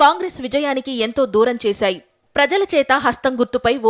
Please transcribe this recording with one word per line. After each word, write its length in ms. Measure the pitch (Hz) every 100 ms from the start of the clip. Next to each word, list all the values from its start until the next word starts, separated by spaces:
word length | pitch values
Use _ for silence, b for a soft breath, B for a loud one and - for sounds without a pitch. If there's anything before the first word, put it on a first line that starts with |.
కాంగ్రెస్ 360 | 294 349 370 - 254
విజయానికి 480 | 277 294 262 262 247 220
ఎంతో 200 | 233 262 208
దూరం 240 | 240 240 214
చేశాయి. 340 | 202 202 180 _ _ _ -
ప్రజల 260 | 285 392 392
చేత 180 | 320 269 269 247
హస్తం 300 | 247 262 254
గుర్తుపై 320 | 247 247 233 262 220